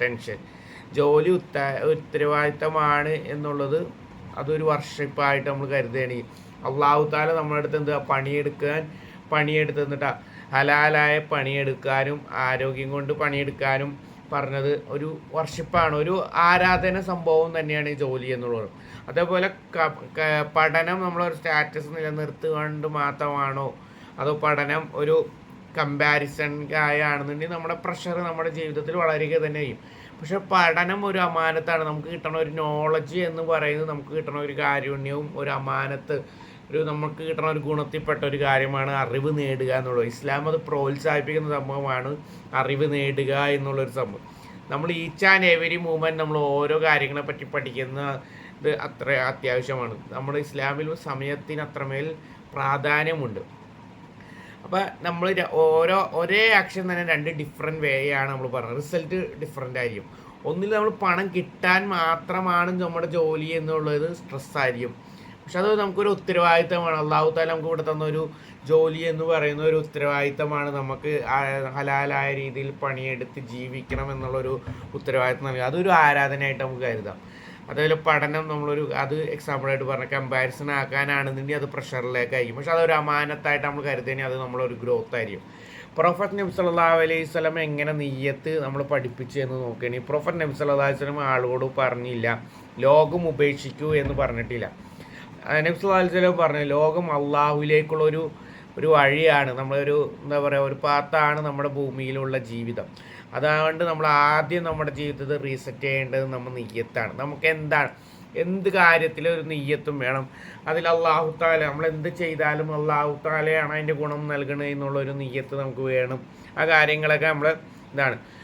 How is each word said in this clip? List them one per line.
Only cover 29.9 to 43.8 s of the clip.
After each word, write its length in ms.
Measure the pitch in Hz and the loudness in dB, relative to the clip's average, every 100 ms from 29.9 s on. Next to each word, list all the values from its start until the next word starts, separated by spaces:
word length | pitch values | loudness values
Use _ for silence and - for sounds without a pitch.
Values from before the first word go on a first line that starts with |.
| - - - | -20 -20 -16
പക്ഷെ 180 | 156 190 190 | -4 -4 2
പഠനം 480 | 185 170 165 175 202 | 4 4 4 0 0
ഒരു 140 | 202 190 | 0 0
അമാനത്താണ്. 640 | 175 165 160 160 160 165 | 0 2 2 0 0 0
നമുക്ക് 240 | 156 151 151 | 0 -4 -6
കിട്ടണ 280 | 170 156 160 | -8 -4 -2
ഒരു 140 | 156 | -2
നോളജ് 680 | 160 151 151 156 160 139 175 | -2 -2 0 2 0 0 -4
എന്ന് 240 | 175 160 | -2 -2
പറയുന്നത് 460 | 160 160 147 151 160 | 0 2 2 -2 -4
നമുക്ക് 200 | 143 143 | -6 -6
കിട്ടണ 280 | 156 151 143 | -6 -6 -6
ഒരു 200 | 147 139 | -6 -2
കാരുണ്യവും 680 | 143 143 131 139 135 143 147 147 | 0 0 -2 -6 -4 -6 -6 -6
ഒരു 140 | 143 | -4
അമാനത്ത് 640 | 135 139 135 135 139 - 139 117 - - - - | -4 -2 -4 -4 -6 -6 -6 -6 -18 -20 -20 -6
ഒരു 140 | 151 | -4
നമുക്ക് 380 | 156 151 151 151 | -2 -4 -6 -6
കിട്ടുന്ന 280 | 160 156 156 | -6 -2 -2
ഒരു 80 | 151 | -2
ഗുണത്തിൽപ്പെട്ട 640 | 139 151 147 151 151 147 | -2 -2 -2 -4 -2 -2
ഒരു 160 | 143 139 | -2 0
കാര്യമാണ് 500 | 143 135 135 139 135 | 2 2 2 0 0
അറിവ് 480 | 139 117 131 143 151 | 0 0 0 0 0
നേടുക 340 | 139 131 131 | -2 -2 0
എന്നുള്ളത്. 340 | 131 127 123 117 | 0 0 0 0
ഇസ്ലാം 420 | 117 143 139 156 | -4 -4 -2 0
അത് 80 | 160 | -2
പ്രോത്സാഹിപ്പിക്കുന്ന 1040 | 160 147 139 139 160 147 143 156 156 147 | -2 -2 -2 0 0 0 0 -2 -2 -4
സംഭവമാണ് 580 | 135 139 135 127 131 151 - - - | -4 -4 -2 -2 -4 -8 -10 -18 -4
അറിവ് 380 | 131 131 139 151 | -2 0 2 2
നേടുക 400 | 143 139 135 135 | 2 0 0 0
എന്നുള്ളൊരു 580 | 139 143 139 139 135 | 2 2 2 0 -2